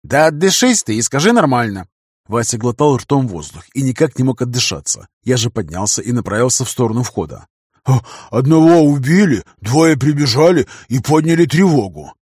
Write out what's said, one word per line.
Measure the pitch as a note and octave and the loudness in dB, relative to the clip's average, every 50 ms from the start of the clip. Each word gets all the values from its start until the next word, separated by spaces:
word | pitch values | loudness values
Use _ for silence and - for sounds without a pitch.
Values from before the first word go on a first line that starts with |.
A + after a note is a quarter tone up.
| - | -6
«Да | - C3 C#3+ D#3 | 0 2 2 2
отдышись | D#3+ D3+ D3 F#3 F#3+ F#3 - B3 B3+ A#3+ - - | 2 2 2 0 0 2 2 2 2 0 0 -2
ты | - G#2+ | -4 -4
и | A2+ | -4
скажи | A#2 - - C#3 D#3 G#3+ A#3+ | -4 -2 -2 0 2 2 2
нормально!» | A#3 F3 C#3 B2+ B2 A#2 A2 G2 F#2+ F2+ _ _ _ _ _ _ _ _ | 2 2 2 0 0 -2 -4 -6 -10 -14 _ _ _ _ _ _ _ _
Вася | - G#2 A#2 A2+ - - A2+ | -6 -4 -4 -2 -4 -6 -4
глотал | A2+ B2 A#2 - D3+ D3+ C3+ | -4 -4 -2 0 2 2 2
ртом | B2 - - C#3+ C#3+ C3 | 0 -2 -2 -2 -2 -2
воздух | A#2 F2+ D#2+ D2+ - - D#2 - _ _ | -4 -6 -10 -14 -16 -18 -20 -20 _ _
и | C3+ | -4
никак | C3+ B2+ A#2+ - D#3+ C#3+ _ - | -4 -4 0 0 -2 -2 _ -2
не | B2+ | -2
мог | C3 A#2+ - | -2 0 -2
отдышаться. | B2+ A#2+ A#2 B2+ - - F#2 C#2+ - - - - - _ _ _ _ | -6 -4 -4 -4 -4 -4 -6 -8 -8 -10 -10 -10 -12 _ _ _ _
Я | A#2 B2+ | -2 -2
же | A#2+ A2+ A#2+ | 0 -2 -4
поднялся | _ A2+ F#2+ D2 D#2+ F#2 G2+ G2 - - - | _ -6 -10 -8 -6 -6 -4 -4 -4 -4 -4
и | B2 | -4
направился | A#2+ A#2+ - - G2+ G#2+ B2 B2+ - - A#2+ | -4 -4 -4 -4 -2 0 0 0 0 -2 -4
в | - | -6
сторону | - - B2 A2+ A2 A#2+ | -2 -2 -2 -2 0 -4
входа. | B2+ - _ G#2 E2 D2 - - - _ _ _ _ _ _ _ _ | -6 -4 _ -8 -8 -8 -10 -20 -20 _ _ _ _ _ _ _ _
«А, | - C3 A#2+ - - - - - - | 0 0 0 0 -6 -20 -20 -16 -6
одного | - A#2 C3 C#3 D#3+ D#3+ D#3+ E3 E3+ E3+ | -4 -2 0 2 4 6 6 6 6 6
убили, | D#3 D3 C#3+ C3+ B2+ C3+ E3+ F#3+ G#3 F3 B2 F#2+ - _ _ _ | 4 4 2 0 0 0 2 2 4 2 0 -2 -4 _ _ _
двое | G#2 G#2+ B2+ D#3 E3 D#3+ D#3 | -6 -2 2 2 4 4 2
прибежали | B2+ B2+ D3+ D3+ C#3+ D3 C3+ A2+ C3+ D#3 F3 F#3 D3+ A#2 - - - - _ | 2 0 -2 0 0 -2 -2 2 2 4 4 4 2 0 -2 -8 -20 -8 _
и | A#2+ B2+ | -4 -4
подняли | - - D#3 D#3 D#3 E3 E3 E3 E3+ | 0 0 0 0 2 2 2 2 2
тревогу». | C3 C#3 D#3+ G3 F#3 D#3 C3+ G2+ F#2+ D#2+ D2+ D2 - - _ | 2 2 2 2 4 2 0 0 -2 -6 -8 -8 -18 -20 _